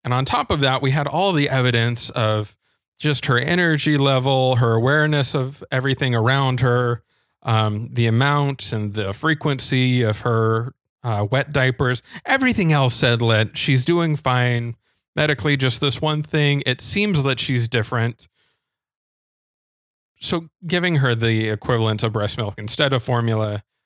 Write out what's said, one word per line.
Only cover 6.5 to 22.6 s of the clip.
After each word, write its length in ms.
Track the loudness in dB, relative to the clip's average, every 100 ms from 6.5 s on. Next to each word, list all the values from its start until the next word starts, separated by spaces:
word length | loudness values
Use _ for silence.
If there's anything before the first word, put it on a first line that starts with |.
| 0
her, 420 | 2 2 0 -4 _ _ _ _
um, 460 | -2 0 0 -2 -6
the 160 | -2 2
amount 640 | 2 2 2 0 -4 -6
and 220 | -6 -4
the 180 | -4 -6
frequency 920 | -2 -2 0 -2 -2 -2 0 0 2
of 200 | 0 -2
her, 520 | -2 0 0 0 -4 _ _ _
uh, 240 | -6 -4 0
wet 220 | -2 0
diapers. 500 | 0 0 0 -2 -2 -8 -14
Everything 460 | -2 0 2 2 4
else 220 | 4 4
said 260 | 4 2 4
that 380 | 4 4 2 -2
she's 260 | 0 2
doing 320 | 2 2 2
fine 600 | 0 0 2 2 0 -4 -12 _ _ _ -2
medically, 400 | 0 0 0 2
just 240 | 0 0
this 200 | -2 -2
one 220 | -2 -2
thing. 400 | -2 0 2 2
It 140 | -2 -4
seems 440 | -4 -2 0 0
that 180 | 0 -2
she's 260 | -2 -2 0
different. 600 | -2 -2 -2 -4 -6 -20 _ _ _ _ _ _ _ _ _ _ _ _ _ _ _ _ _ _ _
So 260 | -4 -4 -6 _
giving 320 | -4 -2 0 2
her 160 | 2
the 360 | 2 0 0 0
equivalent 520 | -4 -2 0 0 0
of 120 | -2
breast 240 | -2 -4 -4
milk 180 | -6
instead 360 | -8